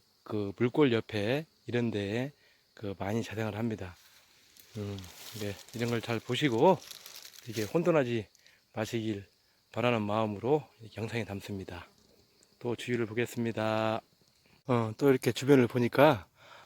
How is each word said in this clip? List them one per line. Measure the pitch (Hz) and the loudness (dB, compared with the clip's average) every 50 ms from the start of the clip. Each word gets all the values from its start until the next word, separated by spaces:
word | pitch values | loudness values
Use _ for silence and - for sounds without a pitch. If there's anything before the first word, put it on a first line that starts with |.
| _ _ _ _ | _ _ _ _
그 | - - 110 107 101 98 95 | -10 -6 -4 -2 -2 -2 0
물골 | - 117 123 - 156 151 131 | 0 0 2 4 4 4 6
옆에 | 113 113 - - - 104 101 110 131 147 160 _ _ _ - | 4 2 0 -2 -4 -2 0 0 0 -2 -4 _ _ _ -10
이런 | - 107 120 117 113 | -4 -2 0 0 0
데에 | 107 101 101 98 107 120 131 147 - _ _ _ _ _ _ _ _ | -2 -2 -2 -2 -2 -2 -4 -4 -8 _ _ _ _ _ _ _ _
그 | - 107 101 95 - | -12 -10 -10 -8 -6
많이 | 95 98 110 117 | -4 -2 -2 -2
자생을 | 107 - 101 107 110 107 98 | -4 -4 -6 -6 -4 -4 -4
합니다. | 104 117 117 107 92 95 90 87 - - - - - _ _ _ _ _ _ - - - - - | -4 -4 -4 -4 -6 -8 -12 -14 -18 -20 -20 -20 -20 _ _ _ _ _ _ -20 -20 -20 -14 -10
음, | 107 104 101 101 98 92 87 - - - - - 107 | -8 -8 -8 -8 -10 -12 -16 -18 -18 -18 -14 -10 -8
네, | 107 101 98 - - - - | -6 -6 -8 -10 -14 -12 -8
이런 | 113 120 117 | -6 -4 -2
걸 | 120 113 | -2 -4
잘 | - - 117 110 | -2 -4 -6 -6
보시고 | - - 127 - 151 139 113 113 147 190 180 - - - - - - - - - - - - - - | -4 -4 -4 0 0 0 2 4 6 6 4 4 -2 -14 -20 -18 -18 -20 -20 -20 -20 -20 -20 -18 -14
이게 | 123 104 113 | -8 -6 -6
혼돈하지 | 107 - - 170 170 175 165 151 131 120 120 113 98 - _ _ _ - _ _ _ _ | -4 -2 -2 0 2 4 4 2 2 2 -2 -4 -4 -8 _ _ _ -20 _ _ _ _
마시길 | - 107 110 - - 113 107 110 104 101 98 _ _ _ _ _ _ _ _ - | -8 -6 -6 -4 -4 -4 -2 -2 -4 -6 -8 _ _ _ _ _ _ _ _ -10
바라는 | - 113 117 123 120 110 | -4 -2 0 0 0 0
마음으로 | 104 101 104 113 113 107 104 98 110 120 151 151 - - _ - | 0 0 0 0 0 -2 -4 -4 0 0 0 0 -2 -6 _ -20
이렇게 | 113 107 - 101 | -20 -14 -10 -8
영상에 | 110 110 117 120 104 | -8 -4 -4 -6 -6
담습니다. | 95 101 98 - - 101 95 92 - 92 87 - - _ _ _ _ _ _ _ _ _ _ _ _ _ - | -6 -8 -10 -8 -8 -10 -8 -8 -10 -12 -14 -16 -18 _ _ _ _ _ _ _ _ _ _ _ _ _ -10
또 | - 120 113 | -6 -6 -6
주위를 | - - 120 120 117 117 | -6 -4 -4 -2 -2 -2
보겠습니다. | 101 107 117 120 - - 123 117 113 110 110 110 110 110 110 110 110 110 - - _ _ _ _ _ _ _ _ _ _ _ - | -2 -2 -4 -4 -2 -2 -4 -2 -2 -2 0 0 0 0 2 0 0 -2 -2 -6 _ _ _ _ _ _ _ _ _ _ _ -2
어, | - 127 120 113 110 104 | 0 2 2 2 0 0
또 | - 143 143 | 4 6 6
이렇게 | 131 131 - 127 | 6 6 4 0
주변을 | - - 127 127 143 131 123 | -2 0 4 6 8 8 6
보니까, | 110 - 127 120 117 - - 143 156 131 101 - _ _ _ - - - - - | 4 4 2 0 2 6 8 8 8 6 4 -2 _ _ _ -20 -20 -20 -20 -20